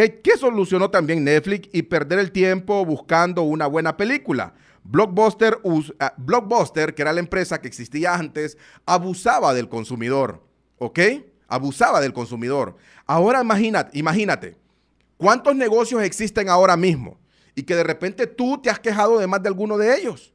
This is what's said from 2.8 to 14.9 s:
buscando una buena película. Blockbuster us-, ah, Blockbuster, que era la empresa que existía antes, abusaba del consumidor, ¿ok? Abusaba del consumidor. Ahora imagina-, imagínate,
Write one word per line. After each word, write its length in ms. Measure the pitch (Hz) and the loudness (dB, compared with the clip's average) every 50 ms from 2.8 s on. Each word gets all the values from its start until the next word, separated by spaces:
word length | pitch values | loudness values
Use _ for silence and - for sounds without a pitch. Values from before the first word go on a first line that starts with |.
| 190 | -2
buscando 580 | 165 151 - - - 165 165 175 180 180 175 165 | -2 -4 -6 -2 0 2 2 2 2 0 0 -2
una 240 | 151 156 156 151 | 0 0 -2 -2
buena 300 | 139 143 160 160 160 156 | -2 -2 -2 -2 -2 -2
película. 560 | - 202 233 277 285 277 - 147 120 95 85 - _ _ _ _ _ - | -2 -2 -2 -2 -2 -2 -4 -4 -4 -4 -6 -12 _ _ _ _ _ -8
Blockbuster 760 | 95 113 160 220 202 175 208 214 220 208 - 226 220 220 - - | 0 2 2 2 2 2 2 2 2 2 2 2 2 2 0 0
us-, 300 | 185 165 156 147 151 - - | 0 0 0 -2 -4 -6 -4
ah, 140 | 139 131 - | -4 -4 -4
Blockbuster, 760 | - 127 135 214 247 208 196 240 226 165 - - 160 156 156 156 | -6 -4 -2 0 0 0 2 2 0 0 0 0 -2 -2 -2 -2
que 80 | 151 | -2
era 120 | 143 151 160 | -2 -2 -2
la 60 | 175 | -2
empresa 400 | 175 170 190 190 175 - 170 147 | -4 -2 -4 -4 -4 -4 -6 -8
que 80 | - | -8
existía 460 | 120 - - 120 - - 151 170 175 175 | -10 -14 -16 -14 -10 -6 -4 -2 0 -2
antes, 440 | 175 160 139 - 151 151 151 - _ - - - _ _ | -2 -4 -6 -8 -8 -8 -8 -10 _ -20 -20 -20 _ _
abusaba 680 | - 175 180 175 190 180 - - 233 247 - 202 151 131 | 0 0 0 0 -2 -6 -2 0 2 2 4 2 2 2
del 140 | 123 117 | 0 -2
consumidor, 800 | - 113 117 110 - 131 113 117 120 131 135 131 113 90 80 _ _ _ _ _ _ _ | -4 -6 -8 -8 -8 -8 -6 -4 -2 0 0 -2 -2 -4 -10 _ _ _ _ _ _ _
¿ok? 220 | - 123 113 - 165 185 214 262 285 - _ _ _ _ | -10 -10 -4 0 0 2 2 0 -2 -8 _ _ _ _
Abusaba 540 | - 120 131 135 143 135 - 233 247 254 165 | -6 -6 -4 -4 -4 0 2 2 4 4 2
del 120 | 139 131 104 | 0 0 -2
consumidor. 640 | 123 117 113 123 113 117 123 139 143 120 92 90 _ _ _ _ - _ | -6 -8 -8 -8 -8 -6 -4 -2 -2 -4 -6 -8 _ _ _ _ -12 _
Ahora 360 | - 147 165 180 220 254 262 | -2 2 2 2 2 2 2
imagina-, 480 | 247 220 214 196 233 - 214 135 131 - - | 0 0 0 0 0 0 0 -2 -2 -4 -4
imagínate, 640 | 143 156 160 160 220 208 196 143 - - 87 - _ _ _ _ _ _ _ | -4 -2 0 0 0 0 -2 -2 -4 -6 -10 -18 _ _ _ _ _ _ _